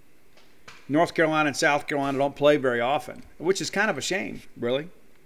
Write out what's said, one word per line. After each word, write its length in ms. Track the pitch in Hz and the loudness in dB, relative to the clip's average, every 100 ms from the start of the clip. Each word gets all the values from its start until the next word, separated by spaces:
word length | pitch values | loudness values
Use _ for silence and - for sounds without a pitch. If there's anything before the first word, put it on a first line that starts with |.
| - - - - - - - - - | -20 -20 -20 -20 -20 -20 -20 -16 -2
North 260 | 143 170 | 2 2
Carolina 320 | - 156 156 151 | 2 2 4 0
and 100 | 127 | 2
South 300 | 160 143 - | 2 2 0
Carolina 320 | 147 139 135 | -2 0 0
don't 180 | 139 - | -2 4
play 220 | 147 147 | 4 4
very 220 | 127 120 | 2 0
often, 420 | 120 151 - - - - | 0 -2 -4 -14 -16 -6
which 220 | 147 190 | -2 -2
is 80 | 156 | -2
kind 180 | 190 214 | 0 0
of 80 | 143 | 0
a 60 | |
shame, 400 | - 185 - - - - | -2 -4 -4 -10 -14 -6
really. 300 | 120 131 170 - - - | -2 -2 -4 -14 -20 -20